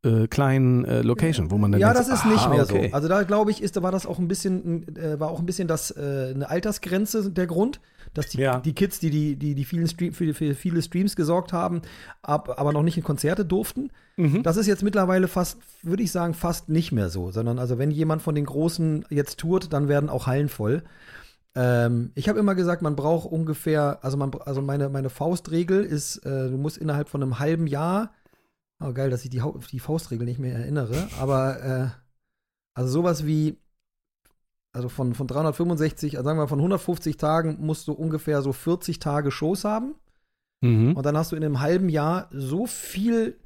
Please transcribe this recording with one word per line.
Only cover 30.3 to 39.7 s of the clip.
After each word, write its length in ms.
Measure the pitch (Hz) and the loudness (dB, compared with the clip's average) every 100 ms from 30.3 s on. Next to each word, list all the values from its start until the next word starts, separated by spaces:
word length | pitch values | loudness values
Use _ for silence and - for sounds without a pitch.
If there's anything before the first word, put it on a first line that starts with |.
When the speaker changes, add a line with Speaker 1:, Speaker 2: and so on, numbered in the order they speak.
| 120 | -4
Speaker 2:
mehr 140 | 127 | -4
erinnere, 540 | 113 117 147 117 131 202 - | -4 -2 -2 0 -2 -4 -4
aber, 440 | 131 135 131 131 | 0 2 2 -2
äh, 220 | 131 131 131 - _ _ _ _ _ _ _ | -4 -2 -2 -6 _ _ _ _ _ _ _
also 160 | - 127 | -4 -2
sowas 340 | 143 175 151 151 | 2 2 0 0
wie, 300 | 156 156 - _ _ _ _ _ _ _ _ _ _ _ | 2 0 -2 _ _ _ _ _ _ _ _ _ _ _
also 160 | 123 123 | -8 -8
von, 240 | - 127 | -2 -2
von 120 | 120 131 | -2 -2
dreihundertfünfundsechzig, 920 | 127 156 143 175 160 156 - 151 135 | 0 0 0 0 2 0 -2 -6 -2
also 100 | 131 | -2
sagen 100 | 160 | 0
wir 100 | 143 | 0
von 120 | 139 | 2
hundertfünfzig 560 | 170 196 - 170 160 147 | 2 0 0 -4 -4 -2
Tagen 400 | 156 160 160 156 | 2 2 0 -2
musst 280 | 156 156 - | -4 -4 -4
du 40 | |
ungefähr 500 | 147 165 156 - 147 | -4 -2 -4 0 0
so 100 | 139 | 0
vierzig 460 | 127 - 170 - 160 | -2 -2 -2 -2 -4
Tage 320 | 156 143 143 | -2 0 -2
Shows 340 | - 156 190 | -2 -2 0
haben. 300 | 214 | -2